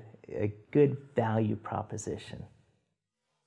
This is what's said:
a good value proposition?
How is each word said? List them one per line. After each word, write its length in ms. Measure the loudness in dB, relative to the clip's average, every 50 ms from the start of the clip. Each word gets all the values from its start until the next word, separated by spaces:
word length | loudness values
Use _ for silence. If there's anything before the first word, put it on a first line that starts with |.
| -6 -12 -20 -20 -16 -8
a 240 | -4 -2 -2 -2 -2 -4 -8 0
good 240 | 6 6 6 6 4 -2 -8 -4 0
value 400 | 0 2 2 4 2 2 2 0
proposition? 880 | -2 -4 -6 -6 -6 -6 -6 -8 -8 -6 -6 -8 -8 -10 -12 -14 -14 -14 -16 -18 _ _ _ _ _ _ _ _ _ _ _ _ _ _ _ _ _ _